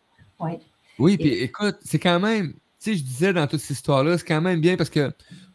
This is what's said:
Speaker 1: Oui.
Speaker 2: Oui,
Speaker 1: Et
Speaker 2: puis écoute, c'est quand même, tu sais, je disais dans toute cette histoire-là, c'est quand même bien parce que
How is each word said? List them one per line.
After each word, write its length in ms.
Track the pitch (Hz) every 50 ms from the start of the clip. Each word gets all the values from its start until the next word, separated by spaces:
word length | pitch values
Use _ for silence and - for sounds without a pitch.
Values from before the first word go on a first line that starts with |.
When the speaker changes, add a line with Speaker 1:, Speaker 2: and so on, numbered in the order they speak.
| _ _ _ _ - _ _ -
Speaker 1:
Oui. 120 | 170 160 - - - _ _ _ _ _ _ -
Speaker 2:
Oui, 140 | 123 170 202
Speaker 1:
Et 40 | 170
Speaker 2:
puis 160 | 160 147 120 92
écoute, 360 | 123 127 - - 208 202 - - -
c'est 140 | - - 151
quand 220 | - 185 175 175
même, 340 | 185 214 226 214 190 139 -
tu 60 | - _ _ _ _
sais, 160 | - 214 220
je 80 | 175 139
disais 300 | 127 127 123 165 196 190
dans 140 | 180 147 135
toute 140 | - 147
cette 160 | - - 143 -
histoire-là, 420 | - - 143 135 135 156 175 170
c'est 80 | - -
quand 140 | 165 156
même 200 | 165 185 185 165
bien 160 | 156 175 185 165
parce 140 | 165 -
que 200 | - 156 143 123 - - _ _ - - - - _